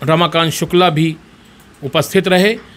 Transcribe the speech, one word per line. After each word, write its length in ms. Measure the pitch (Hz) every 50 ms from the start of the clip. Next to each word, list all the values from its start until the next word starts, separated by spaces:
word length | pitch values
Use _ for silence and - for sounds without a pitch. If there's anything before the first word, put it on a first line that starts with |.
रमाकांत 500 | - 139 160 165 175 165 165 165 165 160
शुक्ला 380 | - - 170 160 - 175 180 175
भी 260 | 156 151 165 160 156 - - - - - - - - - - - - - -
उपस्थित 440 | 135 - 160 - - - 196 180 190
रहे। 300 | 180 180 190 208 226 247 - - -